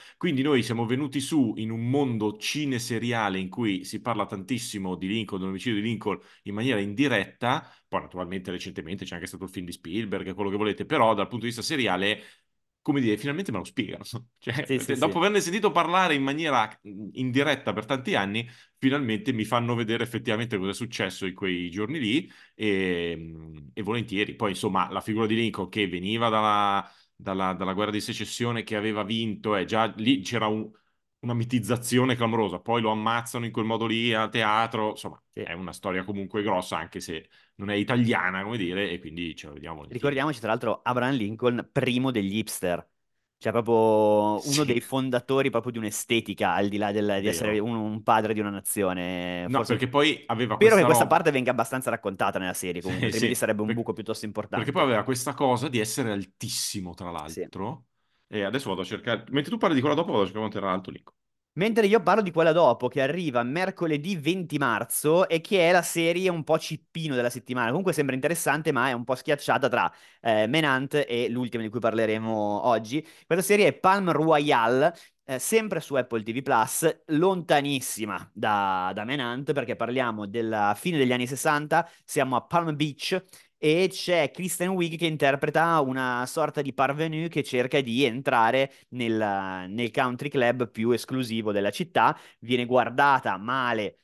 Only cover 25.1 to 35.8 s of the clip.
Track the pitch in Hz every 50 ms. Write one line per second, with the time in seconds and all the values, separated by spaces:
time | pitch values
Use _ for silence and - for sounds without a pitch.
25.1 | 107 110 113 107 120 113 117 107 95 104 92 - - 110 104 90 87 87 90 101
26.1 | 110 113 120 113 110 110 107 107 104 104 104 101 98 98 - - - _ _ _
27.1 | _ _ - 101 95 95 95 92 92 87 95 95 95 101 107 104 104 104 101 -
28.1 | 113 107 107 - - - 120 120 117 113 101 - 110 104 104 110 104 107 101 98
29.1 | 117 113 113 110 98 - - 110 104 95 90 - 113 110 113 104 87 104 110 123
30.1 | 139 - 92 - 123 113 110 107 107 107 104 - - _ _ _ _ _ _ _
31.1 | _ - - 120 120 117 117 123 - 123 196 98 120 120 120 - 123 123 127 131
32.1 | 123 123 117 113 113 113 107 92 87 90 - - 117 120 110 110 107 107 107 113
33.1 | 117 120 120 - - 120 117 113 110 117 110 110 113 110 113 110 113 113 117 120
34.1 | 113 110 110 104 107 120 110 107 107 110 117 113 120 110 107 107 - - - 87
35.1 | 71 - _ _ - 107 104 - 85 90 92 85 - -